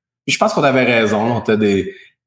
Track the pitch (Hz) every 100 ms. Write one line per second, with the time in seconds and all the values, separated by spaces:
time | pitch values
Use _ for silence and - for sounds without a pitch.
0 | _ _ - - 220 - 143 131 123 117
1 | 107 107 113 117 110 107 104 98 95 -
2 | - _